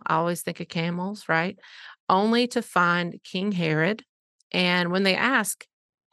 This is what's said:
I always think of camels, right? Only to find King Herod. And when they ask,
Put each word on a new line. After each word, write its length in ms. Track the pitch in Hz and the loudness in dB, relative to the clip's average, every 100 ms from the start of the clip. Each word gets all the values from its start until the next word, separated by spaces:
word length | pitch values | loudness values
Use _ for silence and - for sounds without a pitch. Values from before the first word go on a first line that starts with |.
| - | -2
I 100 | 160 | 0
always 260 | 170 170 | 0 -2
think 180 | - 170 | -6 -8
of 80 | 170 | -6
camels, 580 | 170 165 175 185 208 - | -4 -4 -4 -6 -6 -2
right? 300 | 165 175 202 - - - - - | 0 0 -6 -18 -20 -20 -8 2
Only 380 | 185 214 233 247 | 4 4 2 2
to 120 | 240 | -2
find 580 | - 180 175 175 175 - | -2 2 2 2 -2 -8
King 280 | - 185 202 | -8 -4 -2
Herod. 520 | 185 165 156 165 226 - _ _ _ _ | 0 0 2 0 -2 -8 _ _ _ _
And 400 | 185 180 180 175 | 0 2 2 0
when 120 | 185 | 0
they 120 | 196 185 | 2 2
ask, 500 | 233 262 202 - - _ _ _ _ | 2 0 -2 -6 -12 _ _ _ _